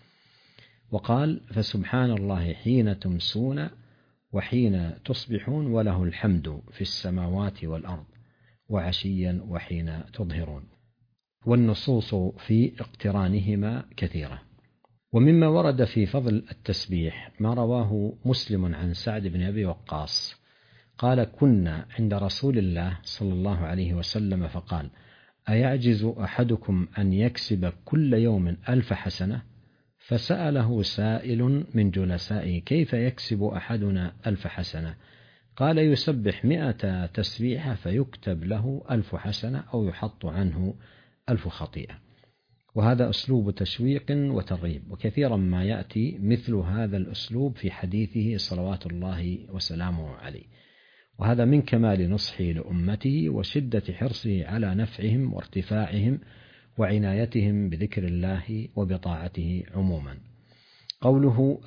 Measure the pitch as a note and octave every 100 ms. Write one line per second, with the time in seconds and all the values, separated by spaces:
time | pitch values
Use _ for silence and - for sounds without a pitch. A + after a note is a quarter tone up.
0 | _ _ _ _ _ _ - _ _ G#2+
1 | - A#2 D3+ - - G#2 G#2+ G#2+ F2+ B2
2 | B2 G#2+ G2 F#2+ E2+ D#2+ A2+ B2+ A2 G2
3 | F#2 F2 - G#2+ C3 C#3+ D#3 - - _
4 | _ _ _ G2+ - B2 A#2 F#2 E2+ E2
5 | - C3 - G#2+ - D3+ D3 A2+ G#2+ F2+
6 | F2+ - G#2+ F2+ D#2 D2 - - F#2+ -
7 | F#2+ F2+ F2 F#2+ G2+ F#2+ D#2+ D#2+ E2+ E2+
8 | D2 - - _ _ _ - G#2 E2+ F2+
9 | G2 F#2+ F2+ F2+ D#2+ E2+ - E2+ E2 D#2+
10 | D#2 - F#2 E2 D#2+ C#2+ C2+ _ _ _
11 | _ _ _ _ A2+ A#2+ A#2 G#2 - A#2+
12 | - G2 F#2 - - A2 B2 - - -
13 | G#2 G2+ F#2 G#2 G2 G#2 G#2 A#2+ - -
14 | F3 - C#3+ - - _ _ _ _ _
15 | _ A#2 C3+ E3 D#3+ E3 D#3+ B2+ A#2 A2+
16 | G2 C#3 A#2+ G#2+ - - - F#2+ - F2+
17 | E2 - - - G#2+ A#2+ A#2 B2 G#2+ G#2+
18 | G#2 - B2 C3 - G2+ F2+ D#2 F2 E2+
19 | - G#2+ G2 F2 F2+ G#2 F#2+ D#2+ - D#2
20 | D2+ - - - _ _ _ _ _ -
21 | A#2+ B2+ A2 - C#3 A2 E2+ D#2+ - -
22 | A2 G2+ G2 - C#3 B2 F#2+ E2+ F2+ F2+
23 | - - G2+ F2+ F#2+ F#2 D#2+ F#2 F2 F2
24 | E2+ A2+ G#2 F#2 E2+ F2 - E2+ C#2 -
25 | - - _ _ - A2 B2+ C3+ A#2+ A2
26 | A2 A#2 G2 - A#2+ A2 - F#2 F2 -
27 | G2 F#2+ A#2 B2 - G#2 F2+ - - D3+
28 | D3 A2+ A#2 G#2 F2 E2+ - B2+ A2 G2
29 | F#2 - F#2 A#2+ - - _ _ _ _
30 | - A#2+ - F#3 D#3+ C#3 A2+ A#2+ F#2+ -
31 | G#2+ A2+ B2+ A#2 B2 C#3 D#3+ A2+ G2+ F#2+
32 | F#2 F2 - G#2 F#2 F2 - D#3+ D#3+ A#2+
33 | B2 B2+ - G#2+ G#2 F2+ - A#2 G2+ F#2+
34 | F2 - A2+ F#2+ E2+ - F2 D#2+ D#2+ D#2+
35 | - - - _ _ - C#3 D#3+ D#3 C#3
36 | - C3+ G#2 - A#2+ E3+ C#3+ - G2+ F#2
37 | E2+ - G2+ - A#2+ B2+ D3 G#2 F2 G#2+
38 | C3 - - E2+ E2+ G#2+ A#2+ C#3 - A#2+
39 | G2 E2+ G2+ G2+ A2+ C3+ - A#2+ G2+ -
40 | A2 - E2+ E2 F#2+ D#2+ F#2+ - - -
41 | _ _ - A#2 F2 - D#2 E2 C2 -
42 | - _ _ _ _ _ _ A2 A2 B2
43 | A#2+ G2+ - C3 G2+ F#2+ F#2 - B2 C#3+
44 | - C#3+ C#3 A#2 - F2+ E2+ D2 - -
45 | A2 B2 C#3 G#2+ F#2 F2+ F#2+ A2 F#2+ G#2+
46 | B2 F3 G2+ A#2+ B2 G#2+ F2 G#2 A2 G2
47 | F2+ - - A2+ C#3 A#2 F#2+ - F2+ G#2
48 | G#2+ A#2 A2 G#2 - F2+ F#2 F2+ E2+ F2
49 | F#2 F2 F2 F2+ - F#2+ - E2+ F2+ E2+
50 | D#2 B1+ - - - - _ _ _ _
51 | _ - G2+ A#2+ A#2+ D3 C#3 A#2 A2+ F#2+
52 | F2 G#2 - - F2 D#2+ - F2 F2 G#2
53 | C3 D3 D#3+ A#2+ F#2+ C#3+ C3 A2+ - F2+
54 | B2 A2+ A2+ G2 D#2 A2 G#2 F#2+ A2 -
55 | A2 A#2 C3 F#2+ - F#2+ F2+ G#2+ G#2+ G#2
56 | A2 C#3 - - - - _ - G2+ G#2
57 | G2+ G2 A#2 A#2 G#2 G#2 G2 D#2+ G2+ -
58 | F2+ F2 F#2 F#2+ G2 A2 A2+ - F#2+ F#2
59 | F2+ E2 F2 - E2 F2+ F2 F#2+ F#2+ E2
60 | C#2 C2 - - _ _ _ _ - -
61 | C3 C3+ C#3 A#2 C3+ D3